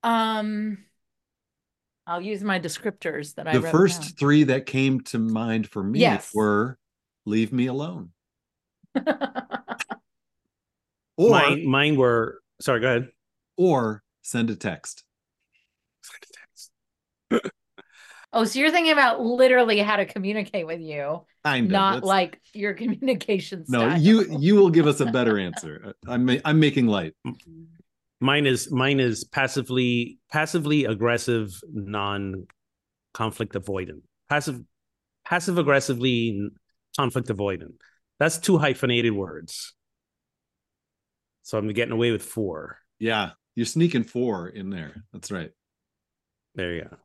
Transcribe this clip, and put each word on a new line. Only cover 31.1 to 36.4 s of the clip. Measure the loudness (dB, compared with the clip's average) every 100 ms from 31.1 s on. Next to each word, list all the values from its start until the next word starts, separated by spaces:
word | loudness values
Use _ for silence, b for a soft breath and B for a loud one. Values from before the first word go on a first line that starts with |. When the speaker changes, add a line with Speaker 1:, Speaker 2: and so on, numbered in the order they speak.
| 0 0 -2 -2 -10 -14
Speaker 3:
non-conflict | -12 -8 -6 -4 -6 -6 -10 -14 _ _ _ _ _ _ -6 -6 -4 -6
avoidant. | -6 -6 -8 -8 -14 _ _ _
Passive, | -2 -2 -10 -12 _ _ _ _ _
passive | -4 -4 -2 0
aggressively | 2 2 2 -2 0 0 -2
n-, | -4